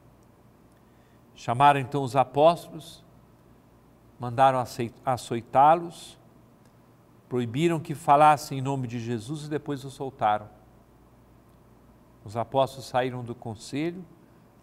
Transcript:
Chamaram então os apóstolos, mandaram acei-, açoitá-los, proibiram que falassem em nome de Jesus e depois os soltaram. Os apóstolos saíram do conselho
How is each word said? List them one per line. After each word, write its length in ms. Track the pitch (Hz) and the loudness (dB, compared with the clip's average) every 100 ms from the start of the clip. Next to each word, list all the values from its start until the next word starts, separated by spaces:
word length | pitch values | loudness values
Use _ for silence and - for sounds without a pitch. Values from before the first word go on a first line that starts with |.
| _ _ _ _ _ _ _ _ _ _ _ _ _ | _ _ _ _ _ _ _ _ _ _ _ _ _
Chamaram 460 | - - 139 143 139 | -12 -6 4 4 4
então 240 | 127 147 | 0 -4
os 120 | 135 135 | -2 0
apóstolos, 880 | 127 143 156 170 - 160 - - - - - _ _ - _ _ _ _ _ - | 0 4 4 4 -4 -18 -18 -20 -20 -20 -20 _ _ -20 _ _ _ _ _ -12
mandaram 400 | 123 120 135 131 | -6 4 4 4
acei-, 340 | 117 - 120 - - | -2 -6 -8 -6 -4
açoitá-los, 1120 | 123 - 120 - 131 147 170 170 165 - - - - - _ _ _ _ _ _ - _ | -4 -4 -6 0 4 6 6 0 -12 -20 -20 -20 -20 -20 _ _ _ _ _ _ -20 _
proibiram 500 | 123 120 120 170 165 | -4 -4 0 0 0
que 140 | - | -4
falassem 680 | 143 - 143 151 147 - 139 | -4 4 6 8 6 0 -6
em 20 | |
nome 260 | 131 139 123 | -4 -4 -4
de 120 | 120 | -6
Jesus 460 | 113 120 107 156 147 | -6 -6 -6 -10 -8
e 40 | |
depois 340 | 151 147 143 | -8 -6 -8
os 100 | 135 | -10
soltaram. 560 | - 135 127 110 107 104 - - - _ _ _ _ _ _ _ - _ - - - _ _ | -12 -12 -2 0 0 -4 -18 -20 -20 _ _ _ _ _ _ _ -20 _ -20 -20 -20 _ _
Os 120 | 110 113 | -12 -8
apóstolos 520 | 110 135 135 - - | -2 0 0 -4 -6
saíram 360 | 127 127 127 | -4 -4 -6
do 120 | 117 117 | -12 -12
conselho 680 | 117 104 - 135 165 180 185 - - - _ _ | -12 -14 -10 -8 -6 -8 -16 -20 -20 -20 _ _